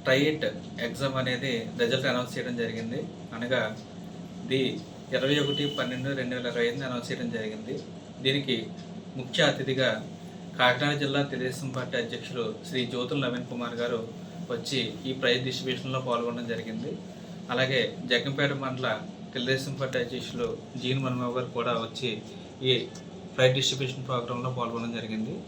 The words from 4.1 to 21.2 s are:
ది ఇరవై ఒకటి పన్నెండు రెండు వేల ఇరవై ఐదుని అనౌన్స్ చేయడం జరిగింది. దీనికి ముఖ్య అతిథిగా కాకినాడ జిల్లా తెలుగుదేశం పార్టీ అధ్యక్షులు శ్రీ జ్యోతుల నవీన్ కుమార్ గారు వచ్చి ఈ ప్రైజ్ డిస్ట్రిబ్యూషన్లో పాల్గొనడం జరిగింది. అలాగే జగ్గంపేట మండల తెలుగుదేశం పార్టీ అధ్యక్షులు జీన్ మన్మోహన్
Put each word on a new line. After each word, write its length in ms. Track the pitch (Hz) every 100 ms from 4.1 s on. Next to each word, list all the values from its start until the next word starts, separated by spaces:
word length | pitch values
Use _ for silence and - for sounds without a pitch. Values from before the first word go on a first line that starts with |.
| - - - -
ది 120 | 135 127 104 - - - 127
ఇరవై 180 | 135 147
ఒకటి 220 | 139 143 143 143
పన్నెండు 300 | 123 127 131 131
రెండు 140 | 123 127
వేల 120 | 123
ఇరవై 120 | 117 117
ఐదుని 180 | 127 131
అనౌన్స్ 220 | 123 117
చేయడం 180 | 123 120 113
జరిగింది. 380 | 110 107 107 - - - - - 131
దీనికి 300 | 143 139 113 120 - - - - 135
ముఖ్య 300 | 127 - 147
అతిథిగా 380 | 131 135 127 127 110 - - - - - -
కాకినాడ 360 | 123 123 147 147
జిల్లా 180 | 139 143 131
తెలుగుదేశం 360 | 127 127 127 135 127
పార్టీ 180 | 120 127
అధ్యక్షులు 420 | 117 117 - 127 110 107 -
శ్రీ 120 | 131 120
జ్యోతుల 260 | 131 123 143 127
నవీన్ 220 | 120 -
కుమార్ 240 | 120 117 117
గారు 200 | 120 117 - - - - -
వచ్చి 280 | 120 - 135 113 - 131
ఈ 40 | 131
ప్రైజ్ 240 | 127 123 127
డిస్ట్రిబ్యూషన్లో 520 | 127 131 120 135 131 127
పాల్గొనడం 380 | 117 120 120 117
జరిగింది. 400 | 113 113 113 123 - - - - - -
అలాగే 280 | 123 131 131 110 - 123
జగ్గంపేట 400 | 120 139 135 143 143 131
మండల 220 | 127 127 107 - - - 131
తెలుగుదేశం 400 | 120 131 - 131
పార్టీ 180 | 131 127 117
అధ్యక్షులు 440 | 123 113 123 117 - - 127
జీన్ 220 | 123 135 131
మన్మోహన్ 320 | 123